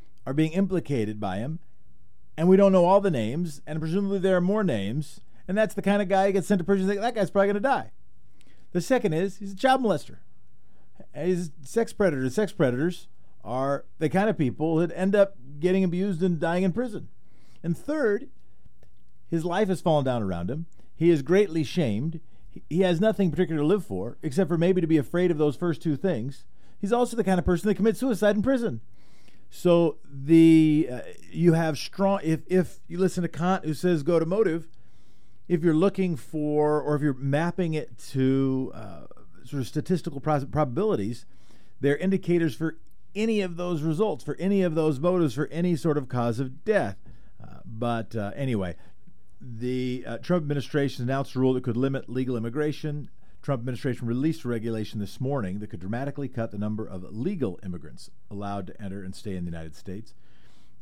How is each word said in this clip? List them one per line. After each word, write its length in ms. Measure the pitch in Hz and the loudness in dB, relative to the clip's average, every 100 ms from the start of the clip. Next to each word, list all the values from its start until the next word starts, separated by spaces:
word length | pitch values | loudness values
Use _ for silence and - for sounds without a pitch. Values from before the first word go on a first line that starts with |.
| - - - | -12 -10 -4
are 60 | |
being 180 | 139 156 | 0 0
implicated 680 | 170 196 180 - 135 107 107 | 2 0 0 0 0 0 -2
by 180 | 101 95 | -4 -4
him, 200 | 131 160 - - - - - - - - | -4 -6 -8 -12 -12 -12 -12 -12 -10 2
and 100 | 175 | 6
we 100 | 190 | 8
don't 140 | 196 | 8
know 140 | 190 | 8
all 160 | 175 202 | 6 6
the 80 | 196 | 4
names, 520 | 135 110 147 175 139 | 0 0 -2 -4 -6
and 140 | - 156 | -8 -4
presumably 400 | 156 185 196 196 | -2 0 0 2
there 160 | 190 | 4
are 60 | 185 | 4
more 220 | 180 214 | 4 2
names, 580 | 190 110 98 139 - - - - - | 2 0 0 -2 -4 -8 -12 -10 -4
and 100 | 202 | 0
that's 160 | 214 | 0
the 80 | - | 0
kind 200 | 190 202 | 2 2
of 80 | 185 | 4
guy 180 | 190 196 | 4 4
who 60 | |
gets 140 | 190 - | 2 2
sent 120 | 202 | 2
to 60 | |
prison, 200 | 160 196 190 | 4 2 2
that, 140 | 202 | 0
that 140 | 233 | 0
guy's 160 | 226 190 | 0 2
probably 160 | 202 196 | 4 4
gonna 120 | 202 | 2
die. 320 | 262 220 - - - - - - - - - | 2 0 -2 -10 -12 -12 -12 -12 -12 -12 -4
The 80 | 175 | -2
second 320 | - 254 208 | 2 2 2
is 240 | 156 196 - | 0 0 -4
he's 160 | 202 | -10
a 40 | 190 | 0
child 240 | 262 262 | 4 4
molester. 360 | 226 156 - - - - - - - - - - - | 2 0 -4 -12 -12 -12 -12 -12 -12 -12 -12 -12 -10
He's 360 | 139 170 175 170 - | -4 0 0 -2 -8
sex 300 | 135 226 226 | -2 0 0
predators. 420 | - 190 139 131 | 4 2 4 0
Sex 160 | 208 202 | 0 0
predators 560 | - 135 123 170 175 - - - - | 2 2 4 0 -2 -10 -10 -10 -10
are 420 | 101 127 139 139 - - | -4 -2 0 -2 -4 -2
the 120 | 156 | 0
kind 200 | 185 214 | 2 2
of 80 | 170 | 2
people 380 | 131 98 160 | 0 2 2
that 160 | 160 170 | 2 2
end 220 | 160 190 | 0 4
up 200 | 202 196 - 131 147 | 6 4 2 -12 -2
getting 240 | 180 190 | 2 4
abused 380 | 185 175 202 160 | 4 2 0 2
and 180 | 185 165 | 2 2
dying 240 | 165 180 | 0 2
in 100 | 190 | 2
prison. 340 | 185 247 208 - - - - - - | 0 -2 -6 -10 -12 -12 -12 -12 -6
And 120 | 165 | -4
third, 540 | 170 - 311 233 202 - - - - - - - - - - - | -2 -2 0 2 0 -4 -12 -12 -12 -12 -12 -12 -12 -12 -12 -4
his 160 | 165 | -2
life 240 | 170 180 202 | 0 0 2
has 120 | 180 | 2
fallen 240 | 180 151 | 4 4
down 160 | 131 120 | 4 0
around 300 | 98 85 90 | 0 -2 -2
him. 160 | 147 165 - - | -4 -6 -10 -10
He 140 | - 170 | 2 4
is 120 | 156 | 4
greatly 420 | 135 190 196 160 | 4 4 4 0
shamed. 560 | 147 180 131 104 156 156 - - - | 0 2 2 2 -2 -4 -8 -12 -12
He, 140 | - - | -12 -2
he 120 | 165 | 2
has 180 | 185 165 | 4 4
nothing 320 | 220 208 185 | 4 4 2
particular 300 | 143 180 160 | 2 0 2
to 60 | 151 | 4
live 180 | 202 | 2
for, 320 | - 92 110 - | 0 -4 -6 -6
except 280 | 160 143 165 | -2 0 2
for 80 | 165 | 4
maybe 240 | 175 185 | 4 4
to 60 | 160 | 4
be 100 | 160 | 4
afraid 340 | - 175 180 | 2 2 2
of 60 | 151 | 4
those 180 | 151 | 2
first 260 | - 175 156 | 2 -2 0
two 140 | 165 | 0
things. 500 | 135 190 127 127 - - - - - | 0 0 0 -4 -8 -10 -12 -12 -6
He's 140 | 196 | 0
also 220 | 240 240 | 2 2
the 80 | 233 | 0
kind 160 | 190 185 | 2 2
of 60 | |
person 220 | 180 170 208 | 4 2 2
that 80 | |
commits 240 | 196 220 202 | 2 2 2
suicide 360 | 262 196 208 | 0 2 4
in 60 | 208 | 4
prison. 400 | 220 262 226 113 - - - - - - - | 2 2 0 -4 -8 -12 -12 -12 -12 -12 -12
So 480 | - 175 170 165 - - | 0 6 6 4 0 -8
the, 800 | 139 139 165 165 160 156 151 131 | -4 6 10 10 10 8 4 2
uh, 80 | 120 87 87 - | -4 -10 -12 -8
you 220 | 156 170 | 4 6
have 240 | 160 160 139 | 6 2 -2
strong, 420 | - - 196 196 | -4 0 2 2
if, 180 | 160 160 - | 0 -2 2
if 320 | 185 170 - - | 2 2 -4 -6
you 100 | 170 | 0
listen 240 | 190 180 | 0 2
to 80 | 170 | -4
Kant, 360 | - 175 190 | 0 0 2
who 80 | 156 | 0
says 300 | 143 180 165 | 0 2 2
go 160 | 143 165 | 4 2
to 60 | |
motive, 420 | 165 202 202 165 - - - - - - - - - | 2 2 2 0 -6 -12 -12 -12 -12 -12 -12 -10 -2
if 160 | 170 | 2
you're 100 | 165 | 4
looking 440 | 156 196 196 185 151 | 4 4 2 0 -2
for, 640 | - 156 151 151 151 151 | -4 -4 0 2 2 2
or 140 | 139 | 2
if 60 | 151 | 2
you're 120 | 147 | 2
mapping 600 | 127 135 143 170 180 170 | 0 0 2 0 0 0
it 240 | 156 113 - - | -2 -4 -10 -4
to, 640 | 131 131 135 135 131 127 | 2 4 4 2 0 -4
uh, 260 | - 101 82 - - - - | -8 -12 -12 -14 -12 -12 -12
sort 160 | 123 139 | -6 -4
of 60 | 117 | -2
statistical 520 | 156 - 175 143 139 | -2 0 0 -2 -4
pros-, 240 | 156 147 | 0 0
probabilities, 840 | 98 135 143 123 214 143 101 120 - - - - - - | 0 0 0 0 0 0 -2 -6 -10 -12 -12 -12 -12 -2
they're 160 | 143 | 0
indicators 580 | 147 190 190 170 175 165 | 2 2 0 2 2 2
for 240 | - 160 - - - - | 0 -6 -6 -12 -12 -8
any 240 | 202 226 214 | -2 0 2
of 160 | 185 | 0
those 260 | 170 180 165 | -4 -2 0
results, 400 | 160 156 214 139 | 0 2 0 -2
for 140 | - | -6
any 260 | 143 185 202 | -2 2 4
of 140 | 180 | 2
those 240 | 156 156 131 | 2 2 2
motives, 360 | 175 180 156 | 2 4 2
for 120 | 117 151 | 0 -2
any 300 | 156 180 160 | 0 2 2
sort 200 | 170 147 | 2 0
of 120 | 131 | 0
cause 320 | 123 120 113 | 0 0 0
of 240 | 131 131 | -4 -4
death. 320 | 214 208 107 - - - - - | 0 2 0 -4 -10 -12 -12 -12
Uh, 180 | - - | -12 -12
but, 500 | - 113 120 117 - | -10 -4 -2 -2 -4
uh, 180 | 110 101 | -4 -4
anyway, 400 | - 135 110 90 82 - - - - - - | -4 -2 0 -2 -6 -10 -12 -12 -12 -12 -12
the, 640 | 131 113 123 127 127 127 | -10 -6 -4 -2 -2 -4
uh, 120 | 120 117 | -6 -6
Trump 260 | - 180 | 0 0
administration 640 | 147 143 - 151 139 117 | 2 -2 0 0 0 0
announced 280 | 123 135 135 | -2 -2 -2
a 60 | 127 | 2
rule 140 | 131 | 2
that 100 | 127 | 2
could 140 | 127 113 | 0 0
limit 320 | 135 135 - | 0 -2 -4
legal 260 | 127 127 | -4 -2
immigration. 720 | 120 117 135 151 139 151 147 127 - - - | -2 -2 -2 -2 -2 -4 -6 -8 -10 -12 -8
Trump 200 | - 131 | -4 -2
administration 440 | 127 120 135 120 | -2 -4 -2 -2
released 380 | 117 123 156 160 | -2 0 0 0
a 60 | 123 | -2
regulation 500 | 117 117 110 104 110 | -2 -2 -4 -4 -4
this 220 | 98 - | -6 -4
morning 380 | 127 143 92 101 | -2 -2 -2 -6
that 100 | 104 | -8
could 100 | 82 | -8
dramatically 480 | 92 117 139 139 131 | -4 -4 -4 -6 -6
cut 240 | 120 113 | -4 -4
the 60 | 101 | -4
number 280 | 104 107 | -4 -4
of 180 | 110 92 | -6 -8
legal 540 | 87 107 160 190 110 - | -8 -4 -4 -2 -4 -4
immigrants 460 | 95 87 80 - - - - | -8 -8 -10 -12 -12 -12 -10
allowed 380 | 101 101 101 90 | -8 -6 -6 -6
to 140 | - | -8
enter 200 | 101 98 | -8 -8
and 140 | 95 | -8
stay 220 | 95 107 92 | -8 -6 -6
in 80 | |
the 60 | 87 | -6
United 260 | 82 80 - | -6 -8 -10
States. 360 | 95 98 117 - - - - - - - | -8 -10 -10 -12 -12 -12 -12 -12 -12 -12